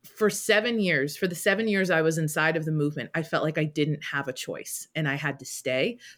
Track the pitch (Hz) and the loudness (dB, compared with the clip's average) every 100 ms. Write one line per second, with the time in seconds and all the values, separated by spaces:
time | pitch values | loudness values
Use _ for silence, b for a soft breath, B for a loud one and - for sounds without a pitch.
0 | - - 214 202 - 208 240 226 190 147 | -20 0 0 2 2 2 4 0 2 2
1 | 143 - 180 170 208 196 226 196 185 165 | 0 -2 -4 0 0 2 2 2 4 4
2 | 160 160 156 156 156 165 156 156 147 147 | 4 2 0 2 2 2 0 0 0 -2
3 | 117 165 160 165 156 156 156 151 147 147 | -6 -6 -2 0 0 0 -2 0 0 0
4 | - 143 135 127 - 80 - - - 156 | -4 -4 -4 -8 -8 -8 -8 -12 -8 -2
5 | 147 139 143 139 - - 131 127 180 240 | -2 0 -4 -6 -10 -8 -2 0 0 -4
6 | B | B